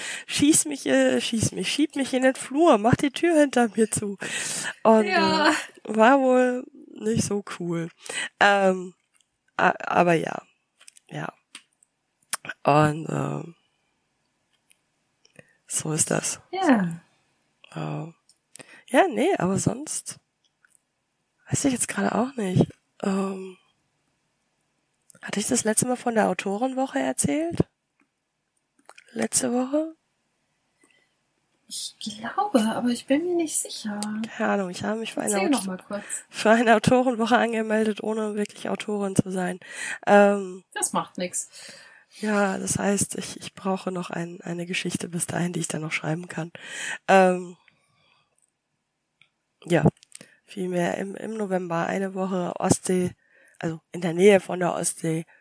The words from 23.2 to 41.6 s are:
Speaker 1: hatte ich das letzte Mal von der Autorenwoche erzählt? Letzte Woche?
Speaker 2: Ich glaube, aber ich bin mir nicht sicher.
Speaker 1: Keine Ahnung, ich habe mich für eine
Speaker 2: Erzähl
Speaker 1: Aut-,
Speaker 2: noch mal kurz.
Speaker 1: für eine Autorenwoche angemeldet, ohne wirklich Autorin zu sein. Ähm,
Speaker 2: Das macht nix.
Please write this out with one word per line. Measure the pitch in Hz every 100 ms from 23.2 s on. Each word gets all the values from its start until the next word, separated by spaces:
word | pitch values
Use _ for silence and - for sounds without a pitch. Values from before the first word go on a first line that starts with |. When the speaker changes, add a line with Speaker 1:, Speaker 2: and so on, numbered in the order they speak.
| 190 190 190 185 _ _ _ _ _ _ _ _ _ _ _ _ _ _ _ -
Speaker 1:
hatte | - -
ich | 208
das | 240 220
letzte | 220 247
Mal | 247
von | - 226
der | 196
Autorenwoche | 185 202 202 262 254 262 269
erzählt? | 262 254 - 285 330 339 - _ _ _ _ _ _ _ _ _ _ _ _ - _
Letzte | 226 226 - 254
Woche? | 247 254 294 320 320 _ _ _ _ _ _ _ _ _ _ _ _ _ _ _ _ -
Speaker 2:
Ich | - - -
glaube, | - 208 226 - 415 262
aber | 220 - 240
ich | 233 -
bin | 277 349
mir | 349
nicht | 320 -
sicher. | - - 214 208 214 214 226 -
Speaker 1:
Keine | 214
Ahnung, | 202 185
ich | 180
habe | 202 220
mich | 220
für | -
eine | - 403
Speaker 2:
Erzähl | 370
Speaker 1:
Aut-, |
Speaker 2:
noch | 254 190
mal | 185
kurz. | - 202 - - -
Speaker 1:
für | - 214
eine | 226 233 220
Autorenwoche | - 254 254 226 220 240
angemeldet, | 226 226 220 214 220 208
ohne | 214 220 214 208
wirklich | 208 - -
Autorin | 196 - 208 196 190
zu | 190
sein. | 185 180 180 - - - - -
Ähm, | 202 202 202 185 185 _
Speaker 2:
Das | 427 -
macht | 180 170 -
nix. | 180 - - -